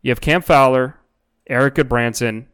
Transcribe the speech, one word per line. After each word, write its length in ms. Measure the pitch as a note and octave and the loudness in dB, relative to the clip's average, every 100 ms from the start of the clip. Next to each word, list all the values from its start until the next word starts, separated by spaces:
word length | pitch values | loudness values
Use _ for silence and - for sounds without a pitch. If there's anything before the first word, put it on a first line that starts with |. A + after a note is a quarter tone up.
You 80 | - | -4
have 100 | B2 | -4
Cam 200 | D3+ E3+ | 0 -2
Fowler, 560 | - D3 C3+ C3 B2+ - _ _ _ _ - | 2 4 4 2 -2 -8 _ _ _ _ -6
Eric 280 | B2 C#3 C#3 | 0 0 0
Goodbranson 680 | C3+ A#2+ A#2 A2 A#2+ A2 C3+ | -2 0 -2 -4 -6 -6 -16